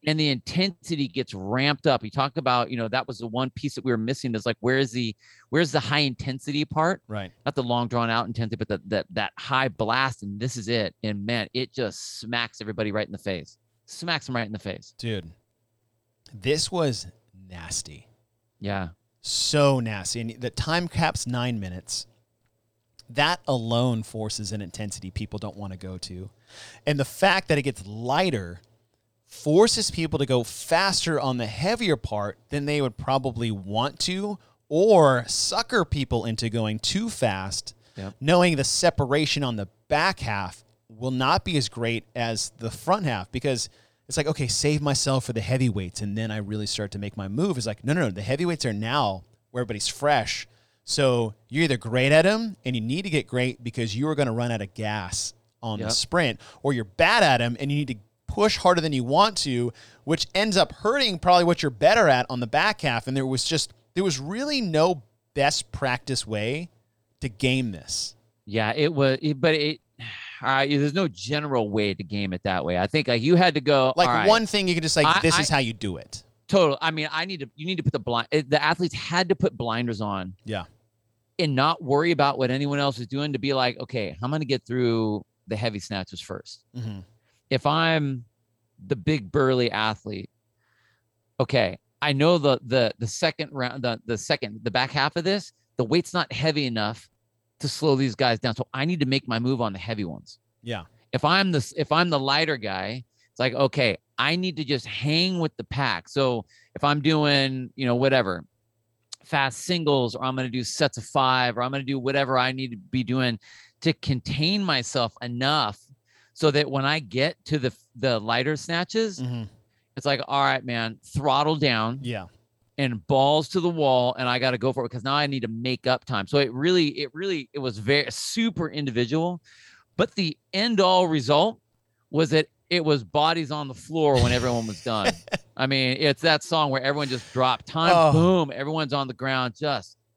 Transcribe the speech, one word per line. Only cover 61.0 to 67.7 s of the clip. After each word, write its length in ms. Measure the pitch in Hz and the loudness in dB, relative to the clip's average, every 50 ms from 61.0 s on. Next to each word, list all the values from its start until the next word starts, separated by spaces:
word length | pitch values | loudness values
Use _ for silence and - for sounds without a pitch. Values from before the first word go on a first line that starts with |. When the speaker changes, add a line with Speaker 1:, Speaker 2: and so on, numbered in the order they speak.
| 262 220 185 160 | 2 0 -2 0
Speaker 2:
probably 260 | - 180 180 180 175 | 4 6 6 8 6
what 180 | 170 170 - - | 6 4 2 0
you're 80 | 143 | -2
better 380 | 120 101 - - 214 233 202 156 | 0 4 4 6 6 8 8 6
at 160 | 131 123 123 - | 6 4 4 0
on 80 | 131 123 | -2 -4
the 60 | 123 | -2
back 340 | 107 - 151 180 214 214 - | 0 2 2 2 2 2 0
half. 260 | - 139 120 113 - 131 | 0 0 0 0 -2 -2
And 80 | 131 | -2
there 100 | 139 131 | -2 0
was 180 | 131 131 123 - | 0 -2 -2 -2
just, 280 | - 165 147 - - - _ _ _ _ | 0 0 -2 -2 -4 -8 _ _ _ _
there 100 | 175 196 | 0 0
was 140 | 185 143 131 | 0 0 -2
really 400 | 139 151 196 233 277 294 294 269 | -4 -6 -6 -4 -4 -2 -2 -2
no 420 | 226 180 160 151 160 185 175 139 - _ _ _ _ _ _ | 0 0 4 4 4 4 2 0 -4 _ _ _ _ _ _
best 360 | 147 139 143 - - - - - | 2 2 2 2 0 -4 -8 -6
practice 540 | - 143 131 123 120 - - 131 - - | -4 -2 -2 -2 -2 -2 -4 -4 -4 -4
way 440 | 107 110 104 107 117 135 156 175 - - _ _ _ _ _ _ _ _ _ | -4 -4 -4 -2 -4 -4 -4 -8 -10 -14 _ _ _ _ _ _ _ _ _
to 80 | - 131 | -10 -10
game 440 | 104 - 135 127 127 131 127 113 | -6 0 0 2 2 2 0 -2